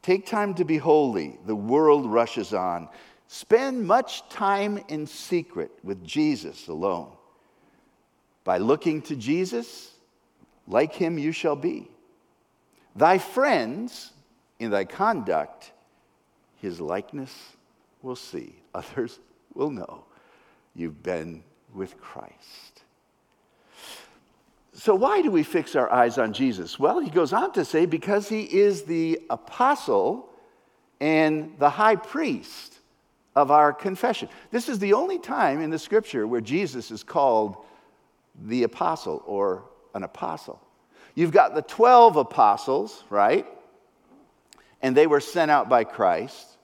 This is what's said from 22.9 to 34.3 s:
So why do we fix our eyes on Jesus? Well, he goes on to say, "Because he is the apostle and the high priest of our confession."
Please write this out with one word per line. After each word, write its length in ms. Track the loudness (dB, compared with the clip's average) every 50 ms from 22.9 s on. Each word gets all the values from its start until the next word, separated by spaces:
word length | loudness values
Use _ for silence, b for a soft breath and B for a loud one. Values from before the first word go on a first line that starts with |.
| _ _ _ _ _ _ _ _ _ _ _ B B B B B B B B B B B B B B B _ _ _ _ _ _ _ _ _ _ _
So 200 | -4 2 2 2
why 280 | 4 4 2 2 2 2
do 80 | 2
we 140 | 2 0 0
fix 320 | 0 -2 -4 -4 0 0
our 140 | 0 0 2
eyes 280 | 4 4 4 2 2 0
on 140 | -2 -2 0
Jesus? 480 | 0 -2 -2 -2 -4 -8 -12 -6 0
Well, 180 | 0 2 2 2
he 100 | -2 0
goes 240 | 0 0 2 2 2
on 200 | 0 -2 0 -2
to 120 | -4 -4
say, 220 | 0 2 0 2
"Because 420 | 2 0 -4 -2 -2 -2 -2 -2 -4
he 140 | -6 -6 -6
is 420 | -2 2 4 4 4 2 0 -6
the 360 | -6 -4 -2 0 -2 -2 -4 -4 -8
apostle 1000 | -10 -10 -10 -16 -4 0 2 2 2 0 -2 0 0 2 2 0 -2 -4 -10 b b b b b b b b b b b b b _ _
and 560 | -2 0 2 2 2 2 0 -2 -6 -10 -6 2
the 120 | 2 2
high 240 | 2 4 2 2 2
priest 880 | 2 -2 -8 -6 -4 -4 -4 -4 -6 -8 -14 -20 -20 -20 -20 -20 _ _ _ _ _ _ _ _ _ _ _ _
of 160 | 2 4 6 6
our 200 | 6 6 6 2
confession." 560 | -2 -6 -8 -6 -4 -4 -4 -4 -4 -8 B